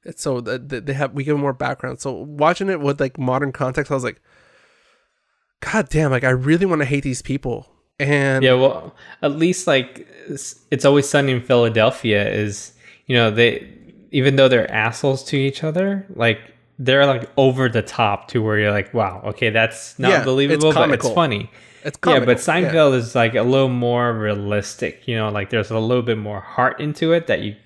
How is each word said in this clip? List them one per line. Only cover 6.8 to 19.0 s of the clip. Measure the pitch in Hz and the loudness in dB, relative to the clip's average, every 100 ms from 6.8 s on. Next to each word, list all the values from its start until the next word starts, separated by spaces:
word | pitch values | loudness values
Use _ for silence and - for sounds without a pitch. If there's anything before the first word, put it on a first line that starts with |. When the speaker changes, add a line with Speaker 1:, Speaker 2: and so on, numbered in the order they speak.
Speaker 1:
hate | 135 143 | 0 -2
these | 139 127 | -2 -8
people." | - 135 131 113 - _ _ - | -6 -6 -4 -8 -12 _ _ -6
And | 139 147 139 131 | 0 2 2 2
Speaker 2:
Yeah, | 131 | 4
well, | 127 135 - - _ - - | 4 4 0 -12 _ -20 -4
at | 143 | -4
least, | 143 170 175 - | 0 0 0 0
like, | 139 123 - - - - | 0 0 -14 -20 -20 -14
it's, | 139 - - _ | -14 -14 -18 _
It's | 139 | 2
Always | 139 143 139 | 4 4 4
Sunny | 147 139 | 0 0
in | 127 | -2
Philadelphia | 123 123 117 110 110 - 117 101 104 | 2 4 4 4 2 2 0 0 0
is, | 101 104 98 - _ - _ - | -2 -4 -6 -14 _ -20 _ -2
you | 123 | 2
know, | 110 | 2
they, | 107 120 - - - - _ _ | 4 2 2 -12 -20 -20 _ _
even | 143 135 139 | 0 2 4
though | 131 | 4
they're | 123 - | 4 2
assholes | 110 113 117 139 135 | -2 -2 -2 -2 -2
to | - 143 | -4 -2
each | 135 135 | -2 -4
other, | 160 160 196 196 190 - | -4 -2 -2 -4 -8 -2
like, | 117 107 - _ _ - | 0 0 -8 _ _ -6
they're, | 127 135 139 | 2 4 4
like, | 123 120 - | 2 -2 2
over | 135 127 127 | 2 4 0
the | 113 | 0
top | 104 - 110 101 - | -4 -2 0 0 -4
to | 120 | -2
where | 110 107 | 0 0
you're | 104 | 0
like, | 101 98 | 0 -2
"Wow, | 120 | -2